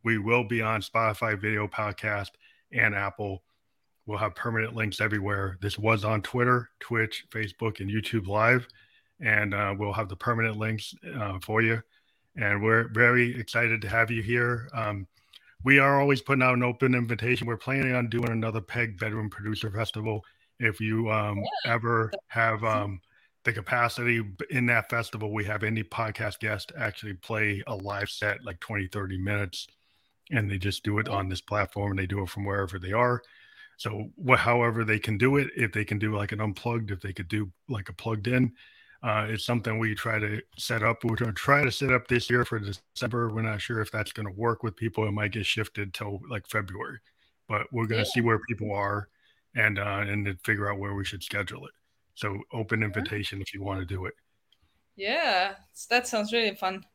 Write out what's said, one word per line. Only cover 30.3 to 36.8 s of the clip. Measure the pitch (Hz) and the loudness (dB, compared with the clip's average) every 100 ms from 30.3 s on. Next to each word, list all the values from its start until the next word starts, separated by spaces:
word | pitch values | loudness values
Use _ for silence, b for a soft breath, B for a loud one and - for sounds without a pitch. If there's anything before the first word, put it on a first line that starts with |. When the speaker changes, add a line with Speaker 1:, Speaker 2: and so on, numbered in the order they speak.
Speaker 1:
and | 139 104 | 0 0
they | 98 | 0
just | 95 95 | -2 -2
do | - 104 | -2 0
it | 107 | 0
Speaker 2:
Yeah. | |
Speaker 1:
on | 98 95 | -2 -2
this | 92 | -6
platform, | - 104 98 - 101 | -4 -2 -2 -2 -2
and | 95 | -2
they | 92 | -2
do | 101 | -2
it | 92 | -4
from | - | -6
wherever | 101 101 95 95 | -4 -2 -2 -4
they | 92 | -2
are. | 107 123 120 - B B B B B | 2 2 2 -4 B B B B B
So | 104 107 110 - 147 | -8 -6 -8 -6 4
wh-, | 120 | 6
however | 117 120 117 113 | 6 4 4 2
they | 110 107 | 2 0
can | - 107 | 0 2
do | 127 143 | 4 4
it, | 135 - | 0 -2
if | 117 | -2
they | 107 | 0
can | 104 107 | -2 0
do, | 107 | 0
like, | 107 101 | 0 -2
an | 107 | -2
unplugged, | 107 95 120 117 | -4 -2 -2 -2